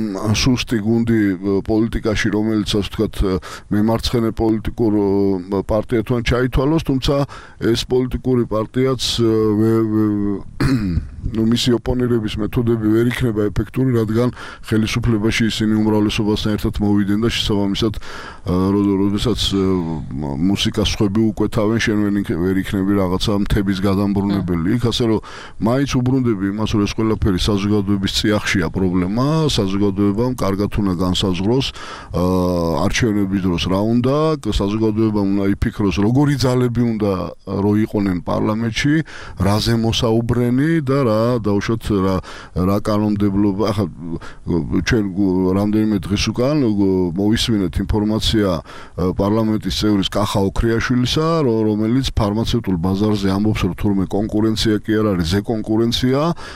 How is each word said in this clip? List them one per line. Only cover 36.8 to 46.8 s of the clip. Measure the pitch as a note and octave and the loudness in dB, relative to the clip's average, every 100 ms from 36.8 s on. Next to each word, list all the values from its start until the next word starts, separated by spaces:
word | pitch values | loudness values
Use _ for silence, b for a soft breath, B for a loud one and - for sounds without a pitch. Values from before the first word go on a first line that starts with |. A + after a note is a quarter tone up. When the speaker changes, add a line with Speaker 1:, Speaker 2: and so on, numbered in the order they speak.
Speaker 1:
უნდა | A#2 A2 G#2 F#2 F2 - | 0 0 0 0 -4 -10
რო | - G2 G2+ | -6 0 2
იყვნენ | G#2 G#2+ G#2+ - F2 | 2 2 0 0 -2
პარლამენტში, | - G#2+ G#2+ A2 A#2 A2 D3 D#3+ - B B | -2 -2 0 -2 -2 0 2 2 -2 B B
რაზე | B F#2 G#2 A#2+ | B 0 0 2
მოსაუბრენი | A2+ A2+ G#2+ A#2+ A2+ A#2 A#2+ A#2+ B2+ D#3 E3 | 2 2 0 2 2 2 0 2 2 2 0
და | C3 C#3 | 0 0
რა, | B2 G#2+ A#2 B2 | 2 2 2 0
დაუშვათ, | G#2 G2+ G#2+ A2+ - | 0 0 0 -2 0
რა, | G2+ F#2+ F#2 - B B | 2 2 0 -4 B B
რა | - F#2+ G2+ | -2 0 0
კანონმდებლობა, | G#2 G#2 G#2+ G#2 G#2 G2+ G#2 F#2+ | 0 0 2 0 0 2 2 2
ახლა, | G#2 G#2 F2+ - E2 D#2+ B B - F2 C2 F#2 | 0 0 -2 -4 -8 -8 B B -2 -2 0 -2
ჩვენ | E2 A#2 G2+ | 0 0 0
გუ-, | F2+ F#2+ F#2 F#2 | 0 0 2 2
რამდენიმე | F#2+ G#2 G#2+ A2 G2+ | 2 0 0 2 0
დღის | D#2+ G2+ A2+ | -2 -2 -2
უკან, | A2 B2+ D3+ A#2+ | 0 0 2 2
გუ-, | G2+ | 2